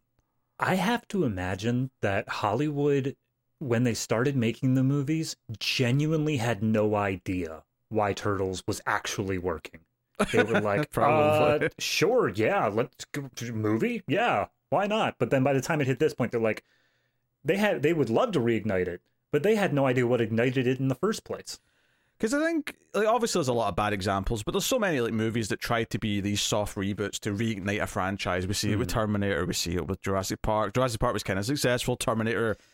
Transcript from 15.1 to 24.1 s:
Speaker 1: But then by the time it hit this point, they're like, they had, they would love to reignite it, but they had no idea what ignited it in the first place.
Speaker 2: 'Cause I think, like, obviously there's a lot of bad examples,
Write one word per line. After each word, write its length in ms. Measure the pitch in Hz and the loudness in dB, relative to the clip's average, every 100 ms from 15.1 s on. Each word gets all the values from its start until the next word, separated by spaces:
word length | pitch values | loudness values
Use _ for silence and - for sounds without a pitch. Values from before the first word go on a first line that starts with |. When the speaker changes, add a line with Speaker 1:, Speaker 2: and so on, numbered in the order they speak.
| - | 0
Speaker 1:
But 120 | 113 | 0
then 120 | 135 | 2
by 100 | 135 | 4
the 80 | 135 | 2
time 200 | 127 156 | 0 0
it 60 | 131 | 0
hit 120 | 127 | 2
this 160 | 156 | 2
point, 180 | - 117 | 2 -2
they're 80 | 120 | 0
like, 240 | 110 107 - _ _ _ _ _ _ _ | 0 -2 -8 _ _ _ _ _ _ _
they 120 | 139 190 | -2 2
had, 260 | 208 156 | 2 2
they 100 | 147 | 2
would 180 | 165 117 | 2 2
love 200 | 120 247 | 2 2
to 80 | 165 | 2
reignite 460 | 117 113 104 92 87 | 2 0 0 0 0
it, 140 | 87 _ _ _ | -4 _ _ _
but 100 | 143 | 0
they 140 | 185 220 | 2 2
had 180 | 175 | 2
no 120 | 139 135 | 2 2
idea 200 | 127 120 | 2 2
what 140 | 123 | 2
ignited 460 | 110 113 127 131 123 | 2 2 2 2 0
it 120 | 135 | 0
in 100 | 135 | 0
the 60 | |
first 300 | 131 202 214 | 0 -2 -4
place. 340 | - 92 - - _ _ _ _ _ - | -6 -10 -10 -16 _ _ _ _ _ -4
Speaker 2:
'Cause 120 | 220 | -2
I 60 | 285 | 0
think, 320 | 320 330 - - _ | 0 -2 -4 -12 _
like, 140 | 196 214 | 0 2
obviously 320 | 233 220 185 | 2 2 0
there's 80 | 127 | 0
a 40 | |
lot 180 | 117 104 | 0 0
of 40 | |
bad 180 | 92 104 | 0 0
examples, 520 | 104 98 | 0 0